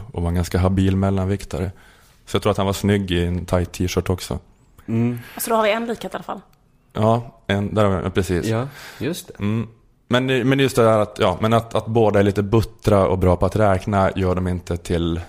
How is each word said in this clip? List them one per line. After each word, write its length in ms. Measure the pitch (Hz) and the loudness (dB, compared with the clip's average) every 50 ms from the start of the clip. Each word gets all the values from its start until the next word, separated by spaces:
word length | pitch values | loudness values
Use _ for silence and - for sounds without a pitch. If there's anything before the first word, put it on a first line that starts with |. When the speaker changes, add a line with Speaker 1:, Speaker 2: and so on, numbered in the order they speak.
| - - - | -10 -10 -8
Speaker 1:
och 100 | 85 87 | -4 -4
var 60 | 87 | -2
en 60 | 87 | -2
ganska 240 | 90 87 - - 87 | -2 -2 -2 0 0
habil 380 | 90 95 95 95 95 95 95 | 2 2 2 2 2 2 2
mellanviktare. 720 | 95 98 98 98 95 92 92 101 98 - - - 73 92 92 - - - - - _ _ _ _ _ _ | 2 2 0 0 0 0 -2 -2 -4 -6 -8 -6 -6 -6 -6 -8 -12 -20 -20 -20 _ _ _ _ _ _
Så 100 | - - | -6 -6
jag 60 | 101 - | -2 0
tror 80 | 107 | 0
att 60 | 98 | 0
han 100 | - 98 | 2 0
var 60 | 98 98 | -2 -2
snygg 380 | - - 98 104 101 98 92 | 0 2 2 2 2 0 0
i 140 | 87 87 87 | 0 0 0
en 200 | 87 87 90 87 | 0 -2 -4 -4
tight 260 | - - 90 87 - - | -2 0 0 0 -2 -4
t-shirt 380 | - 92 87 - 92 87 - | -4 -4 -2 -2 -2 -2 -2
också. 280 | 92 - - - - - - _ _ _ _ _ _ - - | -4 -4 -4 -6 -8 -8 -8 _ _ _ _ _ _ -18 -8
Speaker 2:
Mm. 320 | - 113 113 117 120 120 120 120 - - - | -4 -2 0 0 -2 -2 -6 -10 -14 -12 -10
Speaker 3:
Så 120 | - 226 | -4 -2
då 60 | 233 | 0
har 60 | 220 220 | 0 2
vi 100 | 214 202 | 2 0
en 140 | 226 233 | -2 -4
likhet 260 | 233 226 - - 190 - | -6 -8 -8 -8 -10 -12
i 40 | |
alla 80 | - 180 | -12 -10
fall. 160 | - - 202 - _ _ _ _ _ _ _ _ _ - | -10 -12 -12 -14 _ _ _ _ _ _ _ _ _ -4
Speaker 1:
Ja, 480 | - 110 110 113 117 120 - - _ _ | -2 0 2 2 0 -2 -6 -14 _ _
en, 280 | - 101 101 101 101 - | -2 -2 -2 -2 -2 0
där 100 | 104 107 | 0 2
har 120 | 101 95 | 2 2
vi, 60 | 87 - | 0 -2
ja, 60 | 95 | -2
precis. 360 | 90 101 92 87 92 85 - | -2 -2 -2 0 -2 -2 0
Speaker 2:
Ja, 220 | 110 110 113 127 139 - - - - - - | -2 -2 -2 -4 -6 -10 -16 -18 -20 -12 -8
just 300 | - 135 175 185 - - | -8 -8 -6 -8 -12 -16
det. 100 | - - | -12 -6
Speaker 1:
Mm. 300 | 98 104 107 113 110 113 - _ _ _ _ _ _ _ | -4 -4 -2 -4 -4 -6 -12 _ _ _ _ _ _ _
Men, 380 | 120 123 131 131 131 127 110 131 | -2 0 0 0 0 0 2 2
men 100 | 135 139 | 2 4
just 180 | 139 127 - | 2 2 4
det 60 | - 117 110 | 4 4 6
här 80 | 110 107 | 6 4
att, 180 | 107 101 - - | 2 0 0 0
ja, 180 | 110 98 90 82 | 0 0 2 0
men 120 | - 110 117 | 0 2 2
att, 220 | 117 113 113 - | 2 0 0 -4
att 120 | 107 110 | -4 -4
båda 340 | 113 113 117 113 104 101 101 | 0 0 2 4 4 4 4
är 40 | 101 | 4
lite 180 | 101 98 104 101 | 4 2 0 0
buttra 680 | 98 107 113 104 - - - - - 101 98 95 - | 2 2 2 2 0 -4 -4 0 2 4 4 4 4
och 100 | 90 92 | 2 2
bra 180 | 90 92 90 | 4 2 4
på 100 | 85 101 | 4 2
att 100 | 90 - | 0 2
räkna 540 | 104 110 101 95 92 - - 104 98 95 90 - | 2 2 2 2 0 0 0 0 2 2 2 0
gör 180 | 95 95 92 90 | 0 0 0 0
dem 140 | 90 90 90 | 0 -2 -2
inte 280 | 90 90 85 - 90 | -4 -6 -6 -6 -8
till 440 | 85 - - 90 85 85 85 82 85 87 | -6 -4 -2 -2 0 0 -2 -2 -4 -6